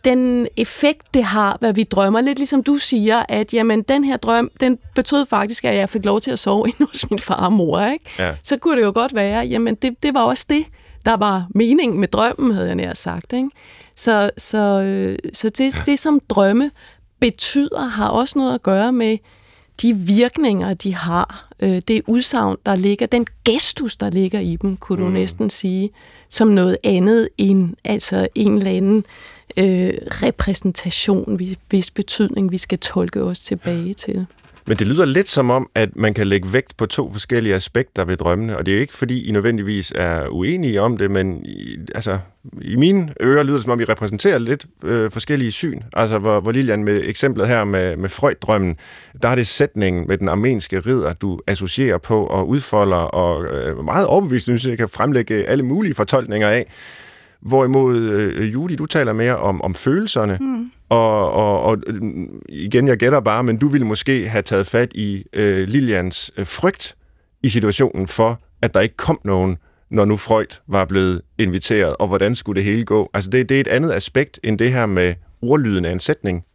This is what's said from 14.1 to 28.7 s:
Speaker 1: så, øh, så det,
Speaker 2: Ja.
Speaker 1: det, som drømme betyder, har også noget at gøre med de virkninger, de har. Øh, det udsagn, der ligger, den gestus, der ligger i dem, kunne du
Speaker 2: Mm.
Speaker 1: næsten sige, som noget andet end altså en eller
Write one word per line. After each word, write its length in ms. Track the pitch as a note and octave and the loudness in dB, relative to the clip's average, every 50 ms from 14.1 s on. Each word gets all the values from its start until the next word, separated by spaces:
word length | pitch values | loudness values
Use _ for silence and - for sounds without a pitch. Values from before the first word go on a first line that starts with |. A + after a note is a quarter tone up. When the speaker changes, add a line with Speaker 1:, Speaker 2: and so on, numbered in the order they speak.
| A3 G#3 G3+ G3+ - | 2 4 2 0 -2
Speaker 1:
så, 200 | - - - - G#3+ G#3 G3+ G3 G3 | -4 -6 -2 0 0 2 2 2 2
øh, 360 | G3 G3 G3 G3 F#3+ F#3+ - - - - - | 0 0 -2 -2 -2 -4 -4 -6 -8 -10 -8
så 160 | - - A3 | -4 -4 -4
det, 240 | G#3+ - C4+ C4+ - | 0 0 0 0 0
Speaker 2:
Ja. 60 | - - | -2 0
Speaker 1:
det, 140 | D4 C#4+ C4+ | 0 0 2
som 200 | - D#4+ D4 C#4 _ - | 2 2 2 2 _ 0
drømme 420 | G#3 - G3 G3 G#3 A#3+ C#4 D4 - _ - - _ _ _ _ _ _ | 2 2 4 4 4 4 2 0 -4 _ -20 -20 _ _ _ _ _ _
betyder, 680 | B3+ A#3 - - - - - C#4+ C#4+ - - - C#4 | 0 0 0 -2 -6 -2 0 0 0 0 -2 -4 -4
har 220 | B3 A3 G#3+ G#3 | -4 -2 -2 -2
også 320 | G#3 - A3 B3+ C4+ - C#4+ | 0 2 0 0 0 0 0
noget 140 | C4+ B3+ B3+ | 0 0 -2
at 60 | A#3+ - | -2 0
gøre 280 | G3 F#3+ F#3+ G#3 B3 | 0 2 2 2 2
med 260 | B3+ A#3+ A3+ A3 A3 G#3+ _ _ _ _ _ _ _ _ _ _ _ - | 2 2 2 0 0 -2 _ _ _ _ _ _ _ _ _ _ _ 0
de 120 | - A#3+ A3+ | 2 2 2
virkninger, 800 | G3 F3+ F3 G3+ G#3+ A#3+ B3 - E4 D4+ A#3+ G3+ F#3 F3+ F#3+ F#3 | 2 2 4 4 4 4 4 2 0 2 2 2 0 0 -2 -4
de 220 | - - G3 F#3 | -4 -4 -6 -4
har. 520 | F3 E3 F3 E3+ F3 - - - - - _ - _ | -4 -4 -2 0 0 -2 -2 -6 -20 -20 _ -6 _
Øh, 220 | G3 G3 F#3 F#3 - | 0 0 0 0 0
det 140 | - A3+ G#3+ - | 0 0 0 2
udsagn, 500 | - A3+ B3 B3 - C#4 A#3+ G#3+ G3 F#3+ - _ | 2 0 0 2 0 0 0 0 0 -2 -2 _
der 100 | G3+ G3 | 0 0
ligger, 300 | F#3 F#3 G3 G3+ G3+ A#3+ | 2 2 0 2 0 0
den 200 | A3 B3+ A#3+ A#3 - - - _ | 0 2 0 0 -2 -8 0 _
gestus, 500 | A#3 A3 D4 - - - - C#4+ A3 - | 2 2 2 0 -2 -4 -4 -6 -6 -4
der 140 | - G#3 G3+ | -4 -4 -2
ligger 300 | E3+ F#3+ F#3+ F#3 G#3+ G#3 | 0 0 0 0 0 -2
i 160 | F#3 F3 E3 - | -2 -4 -4 -2
dem, 160 | - G3 F#3+ | -4 -4 -4
kunne 260 | F#3+ - - F#3+ F3+ F3+ | -6 -4 -4 -2 -2 0
du 40 | |
Speaker 2:
Mm. 60 | F3+ F#3 | 0 0
Speaker 1:
næsten 360 | F#3 F#3+ F#3 - - A3 G3+ | 0 -2 -2 -2 -4 -4 -2
sige, 400 | - - - F#3 F#3 F#3+ G3 G#3 _ _ - - - - - _ | -2 -2 -2 -2 -2 -2 -2 -4 _ _ -20 -20 -20 -20 -14 _
som 180 | - - A3+ | 0 2 4
noget 300 | A3 G3+ F#3+ F3+ F#3 F#3 G3 - | 6 6 6 4 2 0 0 2
andet 460 | G#3 G3 F#3 F3+ G#3 A3+ A#3 A3 - _ | 2 2 4 4 4 4 4 2 0 _
end 360 | - G3+ G3 G3 G3 F3+ E3+ - _ _ | 0 2 4 4 4 2 0 -4 _ _
altså 440 | - G#3 G#3 - - F#3 F#3+ F#3 F#3+ _ | -4 -4 -2 -2 -2 -2 -2 -2 -2 _
en 220 | A3 G#3+ G3+ G#3 | 0 2 2 2
eller 140 | G#3 G3 F#3+ | 2 0 0